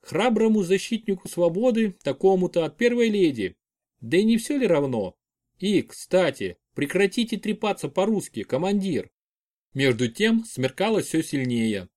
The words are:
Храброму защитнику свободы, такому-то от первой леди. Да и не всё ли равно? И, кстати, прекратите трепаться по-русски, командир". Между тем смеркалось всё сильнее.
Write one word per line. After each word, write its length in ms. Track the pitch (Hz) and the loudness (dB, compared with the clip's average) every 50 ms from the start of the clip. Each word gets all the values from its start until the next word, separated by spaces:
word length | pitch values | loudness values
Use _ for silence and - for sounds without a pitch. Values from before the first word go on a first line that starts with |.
Храброму 600 | _ - - 160 208 254 226 214 220 220 220 214 190 | _ -6 -2 0 2 2 2 2 2 4 2 2 2
защитнику 640 | 165 190 196 - - 233 220 - - 196 185 - - | 2 0 0 0 -4 -6 -6 -2 -4 -6 -6 -6 -10
свободы, 720 | - - 175 170 165 185 233 254 233 226 226 208 180 _ | -4 0 0 0 0 2 0 2 2 2 0 -2 -2 _
такому-то 640 | _ 143 139 - - 190 190 185 180 175 - 175 160 | _ -6 -6 2 2 2 4 4 2 0 0 -2 -2
от 140 | 151 - _ | -2 -4 _
первой 320 | 233 240 240 240 233 226 | 0 0 2 2 2 2
леди. 480 | 208 208 185 160 127 113 101 90 - _ _ _ _ _ _ _ _ _ | 2 2 2 2 2 0 -4 -6 -6 _ _ _ _ _ _ _ _ _
Да 160 | - 113 135 | -8 -2 0
и 80 | 175 214 | 2 4
не 140 | 220 233 220 | 4 2 2
всё 180 | 226 - 294 | 0 -2 -2
ли 100 | 285 262 | 0 2
равно? 520 | 208 170 147 143 135 127 113 98 90 - _ _ _ _ _ _ _ _ _ | 2 2 2 2 0 -2 -4 -4 -6 -10 _ _ _ _ _ _ _ _ _
И, 220 | - 202 208 160 | -2 0 0 0
кстати, 760 | 117 - - - - - - 185 185 156 - - 101 92 85 _ _ _ _ | 0 -2 -12 -20 -8 0 2 2 2 2 -2 -4 -8 -8 -8 _ _ _ _
прекратите 640 | - 143 143 - 185 202 196 - - 240 214 - 214 | -4 -4 -2 0 0 0 0 0 -2 -2 -2 -4 -6
трепаться 520 | - 208 214 - - 208 196 - - 143 | -4 -6 -4 -2 -2 -4 -4 -4 -6 -6
по-русски, 540 | - - 185 208 220 196 139 - _ 110 98 | -2 -2 0 0 0 -2 -2 -6 _ -10 -6
командир". 680 | - - 131 170 190 202 208 190 196 160 110 90 - _ _ _ _ _ _ _ _ _ _ _ _ _ | -4 -4 -2 -2 0 0 0 -2 -2 -4 -4 -6 -8 _ _ _ _ _ _ _ _ _ _ _ _ _
Между 340 | 135 139 135 123 110 123 117 | 0 2 2 2 2 0 -2
тем 380 | 113 - 208 220 226 226 226 | 0 0 2 2 2 2 0
смеркалось 600 | - - - 127 131 - - 185 214 226 196 143 - | -4 -6 -4 -4 -4 -2 -2 -2 0 0 -2 -2 0
всё 140 | - 160 | -2 -2
сильнее. 680 | 156 - - 139 131 127 120 117 117 113 107 98 90 90 _ | -2 -2 -4 -4 -2 0 0 0 0 0 -2 -4 -6 -10 _